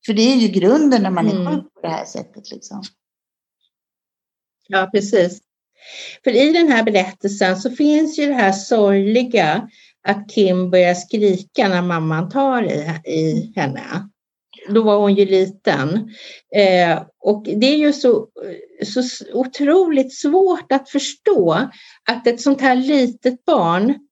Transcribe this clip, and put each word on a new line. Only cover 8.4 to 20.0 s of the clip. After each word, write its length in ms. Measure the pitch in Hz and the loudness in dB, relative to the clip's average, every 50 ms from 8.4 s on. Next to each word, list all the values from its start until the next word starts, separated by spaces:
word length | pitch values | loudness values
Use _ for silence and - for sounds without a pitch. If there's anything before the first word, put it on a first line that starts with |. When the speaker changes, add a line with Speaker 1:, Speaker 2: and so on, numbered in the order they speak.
| 214 190 | 2 0
Speaker 2:
sorgliga 1160 | 196 196 - - 240 220 208 196 202 196 196 202 220 247 247 240 233 208 170 151 156 208 156 - _ _ _ _ _ _ _ - | 0 -2 -2 0 2 2 4 4 2 2 2 2 2 0 0 0 0 0 2 2 0 -2 -4 -10 _ _ _ _ _ _ _ -4
att 220 | 202 202 - - | -4 -4 -6 -6
Kim 400 | - 226 202 185 180 180 185 180 | 0 0 2 2 2 0 0 2
börjar 240 | 180 185 180 175 175 | 2 4 4 4 2
skrika 760 | 175 - _ - 214 208 202 185 185 - _ _ - 226 196 | -2 -4 _ -4 0 2 2 0 0 -6 _ _ -2 0 0
när 140 | 185 175 | 0 0
mamman 460 | 175 180 175 165 160 160 160 165 165 175 | -2 -2 -2 -2 -2 -2 -2 -2 -4 -4
tar 320 | 220 277 277 269 254 240 | -2 -2 0 0 0 -2
i, 280 | 220 - - 147 147 165 160 160 - 180 | -2 -2 -4 -4 -6 -6 -8 -10 -8 -6
i 400 | 160 160 160 160 - - - - - | -4 -2 -2 0 -2 -4 -6 -6 -6
henne. 520 | 190 151 135 131 123 - - - 180 202 - _ _ _ _ _ _ _ _ - - - - | -6 -6 -6 -6 -10 -12 -10 -10 -10 -10 -12 _ _ _ _ _ _ _ _ -20 -20 -10 -2
Då 140 | 202 226 | 0 2
var 140 | 226 214 202 208 | 2 4 2 4
hon 160 | 208 202 202 | 4 2 4
ju 100 | 196 202 | 2 2
liten. 880 | 190 190 190 190 190 196 _ _ 214 160 139 131 151 175 220 226 - - - - - - - _ _ - | 2 4 2 2 0 -4 _ _ -2 -2 -2 -2 -4 -4 -4 -6 -8 -16 -20 -20 -20 -20 -20 _ _ 0
Eh, 480 | 208 202 190 185 180 175 170 165 - 156 _ _ _ | 2 2 4 4 4 2 2 0 -2 -4 _ _ _
och 200 | - - 208 208 214 - - | -2 -2 -2 -2 -4 -6 -2
det 100 | 208 233 | 0 2
är 100 | 269 302 | 2 2
ju 160 | 302 302 294 | 2 2 0
så, 340 | 285 - - 247 226 - - _ _ - - 202 - - - - _ - 214 | 0 2 2 2 2 2 -2 _ _ -16 -16 -14 -14 -16 -20 -20 _ -12 -12
så 160 | 208 208 254 | -6 -6 -6
s-, 220 | 247 247 - - - - | -6 -6 -8 -14 -16 -8
otroligt 840 | - 226 262 262 - - 294 277 311 381 370 330 302 269 | -4 -4 -4 -4 -4 -4 0 2 2 2 2 2 2 0